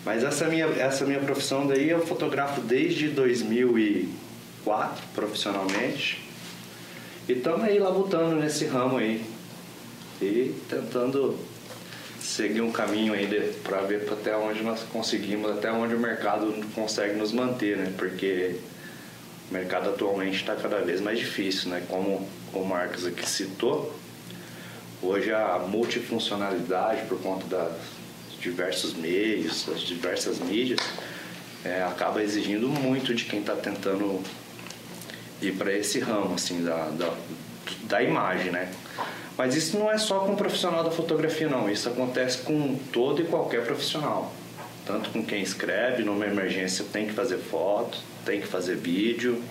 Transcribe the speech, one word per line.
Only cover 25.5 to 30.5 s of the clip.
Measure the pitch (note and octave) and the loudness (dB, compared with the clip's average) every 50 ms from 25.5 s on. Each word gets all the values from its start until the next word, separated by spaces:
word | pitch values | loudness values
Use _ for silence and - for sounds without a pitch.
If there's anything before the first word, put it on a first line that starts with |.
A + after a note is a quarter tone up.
| F2 F2+ | 2 0
multifuncionalidade, | F2+ F#2 G2+ A2 A#2 A2+ - A#2 A2+ - A#2 A2+ - - G#2 G2+ G2+ G2 F#2+ F2 E2 E2+ F2+ F2+ G2 A2 A2 G2 - E2 | 0 0 0 0 2 2 0 -2 -2 -2 -2 -2 0 0 -2 0 0 0 0 -2 0 0 0 2 2 2 2 0 0 -2
por | F#2 F2 | -2 -2
conta | - F#2+ F#2+ F#2 - | 0 -2 -2 -2 -4
das | - F#2 F2+ E2 E2+ E2+ - - - - - - - - - - - - - | -2 -2 0 0 -2 -4 -6 -10 -12 -12 -14 -14 -14 -14 -14 -14 -14 -12 -6
diversos | - F2+ F2 E2+ F2 F#2 - - - E2 D2 | -4 -4 -2 -2 -2 -2 0 -2 -2 -4 -4
meios, | E2 E2 E2 F2+ F#2+ G#2+ A2 G#2+ F#2 E2 D#2+ D#2+ - - | -4 -2 0 2 2 4 2 2 2 0 0 -2 -2 -2
das | D#2 D#2 E2+ | -2 -2 -4
diversas | - - F2 E2+ F2 F2+ G2 G2+ - G2 E2 D#2 | -2 -4 -4 -2 -2 -2 -2 0 0 -2 -2 -2
mídias, | E2+ F2 | 0 0